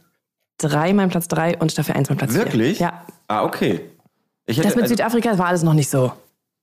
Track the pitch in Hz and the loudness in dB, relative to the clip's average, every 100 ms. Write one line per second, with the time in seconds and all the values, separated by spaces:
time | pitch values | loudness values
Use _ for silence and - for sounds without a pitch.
0 | _ _ _ _ _ - 151 147 170 202 | _ _ _ _ _ -6 -2 0 2 2
1 | 185 175 - 160 165 170 156 - 151 143 | 2 0 -2 -2 0 0 -2 -2 -2 -2
2 | 139 143 135 147 233 120 127 - 175 - | 0 -2 0 0 0 0 0 0 -2 -4
3 | - - - 208 156 - 151 82 - - | -16 -14 -6 -2 -2 -2 -2 -2 -8 -20
4 | _ _ _ _ - 117 202 240 214 214 | _ _ _ _ -4 0 2 2 2 0
5 | 226 233 233 190 175 180 165 156 139 139 | 0 0 0 0 2 2 2 2 2 0
6 | 127 - _ _ _ _ | 0 -4 _ _ _ _